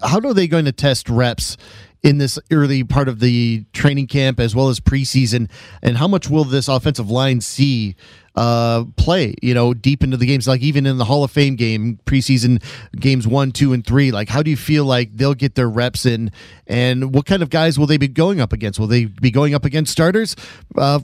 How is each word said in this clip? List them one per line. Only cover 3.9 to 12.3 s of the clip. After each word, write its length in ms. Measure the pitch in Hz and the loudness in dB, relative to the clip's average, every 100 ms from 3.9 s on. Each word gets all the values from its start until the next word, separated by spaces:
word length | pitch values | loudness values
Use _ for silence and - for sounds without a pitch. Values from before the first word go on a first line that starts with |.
| 139 131 | 0 -2
camp 320 | 139 135 120 | 0 0 0
as 140 | 117 | -2
well 140 | 117 135 | 0 0
as 120 | 117 | 0
preseason, 720 | - 135 131 131 120 120 113 - - - | 0 0 0 0 2 0 -4 -10 -20 -4
and 160 | 123 120 | -2 0
how 100 | 170 | 0
much 200 | 196 - | 0 0
will 160 | 156 | 0
this 240 | 139 135 127 | 0 -2 0
offensive 420 | 131 151 131 104 | -2 -2 -4 -2
line 300 | 123 135 123 | 0 0 0
see, 540 | - - 139 123 104 92 - - _ | -4 0 0 0 -4 -8 -18 -20 _
uh, 500 | - 117 117 117 117 117 - | -2 0 2 2 0 -4 -2
play, 380 | - 180 117 - | 2 2 0 -2
you 100 | 123 | -2
know, 220 | 120 120 | 2 2
deep 280 | 117 135 143 | 2 0 0
into 140 | 135 127 | -2 0
the 100 | 123 | 0
games, 220 | 139 120 | 0 2
like 140 | 127 | 0
even 240 | 143 143 135 | 2 0 0
in 100 | 131 | 0
the 80 | |
Hall 180 | 113 143 | 2 2
of 80 | 139 | 2
Fame 240 | 147 139 | 2 0
game, 460 | 123 117 110 113 107 - | 0 -2 -2 -4 -6 -2
preseason 540 | 135 123 | 0 2